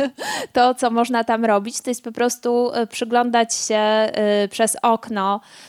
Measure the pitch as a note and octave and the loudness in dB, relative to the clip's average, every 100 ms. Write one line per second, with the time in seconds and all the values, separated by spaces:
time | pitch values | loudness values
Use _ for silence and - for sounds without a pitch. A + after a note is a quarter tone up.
0 | C#4 - G5+ G#5+ - - B3 B3 B3 A#3 | 0 -4 -8 -6 -2 2 2 2 0 0
1 | A#3+ A#3+ A3+ A3+ A3+ G3+ G#3 - - A#3 | 0 0 0 0 2 2 0 -6 -6 -6
2 | A#3+ A3+ A#3+ A#3+ B3 A#3+ A#3+ - A3+ - | -8 -2 -2 -2 -2 0 0 -2 -4 -4
3 | A#3 A#3+ A#3+ A#3 A3+ - - G#3+ G#3+ A3 | -2 0 2 2 0 -2 -2 0 2 2
4 | A3 - G#3 G#3 G3+ - A3+ - A#3+ A3+ | 2 0 2 2 0 0 -2 0 0 0
5 | - G#3 F#3+ G3+ - - | -2 -4 -2 -2 -6 -20